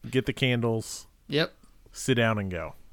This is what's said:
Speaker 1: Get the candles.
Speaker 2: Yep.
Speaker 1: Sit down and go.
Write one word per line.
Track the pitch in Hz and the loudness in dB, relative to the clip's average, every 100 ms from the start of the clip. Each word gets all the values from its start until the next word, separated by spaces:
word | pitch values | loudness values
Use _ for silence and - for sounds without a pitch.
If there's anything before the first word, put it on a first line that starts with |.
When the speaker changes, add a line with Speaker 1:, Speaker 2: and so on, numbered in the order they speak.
| 117 | 0
Speaker 1:
Get | 127 131 | 0 0
the | |
candles. | - 131 120 117 113 - - - _ - | 0 0 2 0 -2 -4 -12 -16 _ -4
Speaker 2:
Yep. | 143 165 - - - - | 0 0 -4 -20 -20 -18
Speaker 1:
Sit | - - 120 | -8 0 4
down | 113 107 | 4 2
and | 98 | -2
go. | 87 80 - - | -4 -8 -12 -20